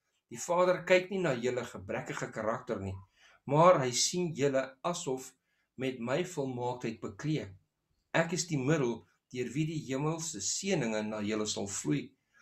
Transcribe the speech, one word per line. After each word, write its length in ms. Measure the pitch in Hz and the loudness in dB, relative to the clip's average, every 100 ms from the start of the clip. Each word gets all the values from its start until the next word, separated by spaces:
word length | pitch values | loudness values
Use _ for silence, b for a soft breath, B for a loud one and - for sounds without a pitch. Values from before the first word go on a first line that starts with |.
| _ _ - | _ _ -16
Die 80 | 120 | -8
Vader 440 | - 175 180 175 170 | 0 4 4 4 6
kyk 220 | 185 185 | 4 4
nie 100 | 196 | 0
na 140 | 165 | 0
julle 300 | 120 123 120 - | 2 0 0 -4
gebrekkige 640 | 98 92 113 - - 123 | -8 -6 -6 -4 -6 -6
karakter 460 | 117 107 120 - 101 | -4 -2 -2 -4 -6
nie, 140 | 95 95 - b b b - | -6 -8 -14 b b b 2
maar 360 | 147 180 165 | 6 8 8
hy 80 | 127 | 4
sien 380 | 120 - 180 170 | 0 0 0 -2
julle 280 | 117 139 131 131 - | 2 2 2 -2 -4
asof 500 | - - 135 131 - - _ _ _ - | -4 -4 -4 -6 -8 -20 _ _ _ -6
met 200 | 131 131 | -6 -4
my 220 | 120 147 | -2 -2
volmaaktheid 760 | 180 147 131 123 123 123 117 113 | -2 -4 -4 -4 -4 -4 -6 -6
bekleed. 500 | 110 - 147 143 98 - _ _ _ _ _ | -10 -6 -2 -2 -4 -14 _ _ _ _ _
Ek 200 | 151 170 175 | 0 0 -2
is 100 | - | -2
die 120 | 147 | 0
middel 420 | 127 160 120 117 - b _ | 2 4 2 -2 -10 b _
deur 160 | 123 117 | -6 -4
wie 140 | 143 160 | -2 -2
die 120 | 156 117 | -4 -4
hemelse 540 | 135 151 160 165 101 | -2 -2 -2 -6 -6
seëninge 580 | - - 196 170 113 110 107 | -4 -4 0 0 0 -2 -2
na 140 | 107 | -4
julle 220 | 104 107 107 | -2 -2 -2
sal 200 | 104 101 | -4 -6
vloei. 340 | - 151 147 - _ b b | -4 -2 -2 -2 _ b b